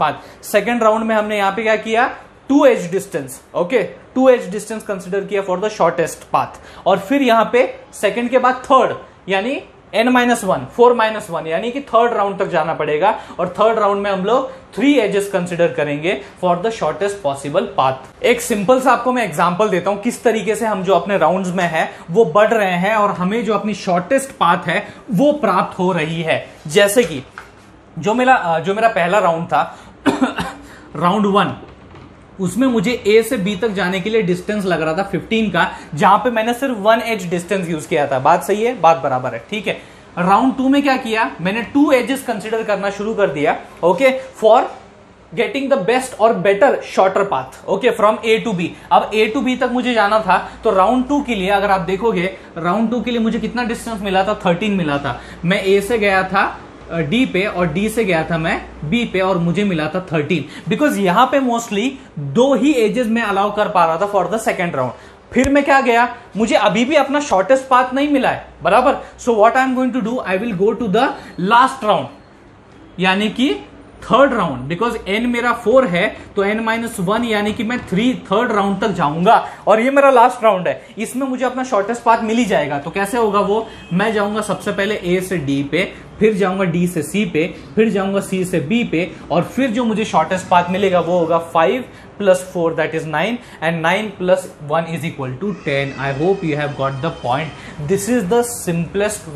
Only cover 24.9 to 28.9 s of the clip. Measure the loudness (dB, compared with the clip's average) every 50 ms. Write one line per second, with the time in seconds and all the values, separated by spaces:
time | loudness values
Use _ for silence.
24.9 | -14 -18 -10 -4 0 2 4 4 2 2 0 0 2 0 0 -2 -4 -2 -2 0
25.9 | 0 0 -2 -2 -4 -4 -2 -2 -2 -2 -2 -8 -16 -16 -14 0 2 4 4 4
26.9 | 4 2 2 0 -2 -8 -12 -12 -18 -20 -20 -20 -20 -20 -20 -20 -20 -20 -20 -18
27.9 | -14 -6 -2 -2 0 2 4 4 4 4 2 0 -2 0 0 -2 -2 2 2 2